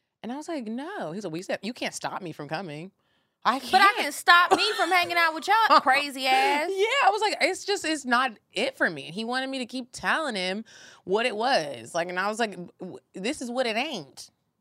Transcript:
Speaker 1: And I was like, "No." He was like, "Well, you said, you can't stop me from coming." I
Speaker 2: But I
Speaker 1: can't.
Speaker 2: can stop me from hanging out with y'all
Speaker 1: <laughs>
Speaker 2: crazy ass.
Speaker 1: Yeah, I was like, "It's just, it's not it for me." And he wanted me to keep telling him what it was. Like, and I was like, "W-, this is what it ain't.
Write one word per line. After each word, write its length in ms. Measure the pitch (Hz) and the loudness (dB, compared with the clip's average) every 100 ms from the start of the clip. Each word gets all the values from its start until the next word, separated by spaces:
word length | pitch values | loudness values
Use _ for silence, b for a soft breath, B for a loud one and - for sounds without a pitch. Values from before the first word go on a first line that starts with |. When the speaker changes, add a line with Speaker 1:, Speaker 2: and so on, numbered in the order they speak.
| _ _ | _ _
Speaker 1:
And 120 | 214 | -10
I 20 | 269 | -10
was 140 | 311 | -8
like, 160 | 320 214 | -8 -6
"No." 460 | 233 311 403 165 | -8 -8 -8 -8
He 20 | 185 | -8
was 80 | |
like, 80 | 190 | -8
"Well, 60 | 160 | -8
you 60 | |
said, 160 | 196 214 | -6 -6
you 100 | 196 | -6
can't 220 | - 208 | -6 -8
stop 280 | - 147 156 | -6 -8 -8
me 120 | 175 | -10
from 160 | 151 143 | -10 -8
coming." 420 | 160 185 147 185 - _ _ _ _ - | -8 -8 -10 -12 -18 _ _ _ _ -2
I 120 | 262 | -2
Speaker 2:
But 160 | 254 370 | 2 6
I 20 | |
Speaker 1:
can't. 180 | 403 427 | 6 4
Speaker 2:
can 140 | 302 | -2
stop 400 | - - 349 349 302 | 0 6 8 8 4
me 160 | 415 | 2
from 160 | 403 339 | 0 2
hanging 280 | 359 349 349 | 2 2 2
out 180 | 330 320 | 2 0
with 120 | 359 | 2
y'all 320 | 440 427 294 | 4 6 6
Speaker 1:
<laughs> 20 | |
Speaker 2:
crazy 440 | 269 262 285 262 262 | 6 2 0 -2 2
ass. 420 | 262 269 285 339 | 4 4 2 0
Speaker 1:
Yeah, 120 | 381 440 554 453 | 0 2 4 4
I 40 | |
was 100 | 415 | 4
like, 160 | 415 302 | 0 2
"It's 220 | 294 381 | 0 0
just, 220 | - 403 311 | -4 -2 -2
it's 180 | 311 | -4
not 280 | 247 240 262 208 _ | 0 0 0 -6 _
it 220 | - 247 - | -4 -4 0
for 140 | 254 | -2
me." 160 | 151 139 | -2 -8
And 80 | |
he 100 | 175 | -8
wanted 280 | 226 254 269 | -4 -4 -4
me 80 | 269 | -6
to 80 | 240 | -6
keep 220 | 254 240 | -8 -10
telling 420 | - 190 262 302 | -6 -2 0 -2
him 320 | 208 185 202 226 B B B | -2 -2 -4 -8 B B B
what 240 | - 208 233 | -4 -2 0
it 80 | 208 | -2
was. 580 | 240 240 147 120 113 | 0 0 0 -8 -6
Like, 160 | 170 180 | -4 -2
and 100 | 180 | -2
I 80 | 202 | -2
was 120 | 220 | -2
like, 180 | 226 175 175 - | -4 -6 -14 -14
"W-, 180 | 185 - - | -14 -14 -16
this 300 | 196 202 302 | -8 -6 -6
is 80 | 240 | -6
what 160 | 240 247 | -2 -2
it 80 | 214 | -2
ain't. 540 | 302 226 135 - - _ _ _ | -4 -8 -12 -16 -20 _ _ _